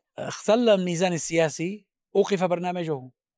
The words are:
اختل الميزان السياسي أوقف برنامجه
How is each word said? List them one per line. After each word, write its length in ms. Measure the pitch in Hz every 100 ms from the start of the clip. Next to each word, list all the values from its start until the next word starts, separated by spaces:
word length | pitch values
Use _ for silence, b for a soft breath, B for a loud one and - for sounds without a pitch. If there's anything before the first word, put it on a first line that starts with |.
| _ -
اختل 520 | - - - 226 233
الميزان 440 | 196 180 170 185
السياسي 720 | 165 - 165 160 - 165 208 _ _ _ 196
أوقف 280 | - 190
برنامجه 680 | 180 175 180 180 160 143 127 _ _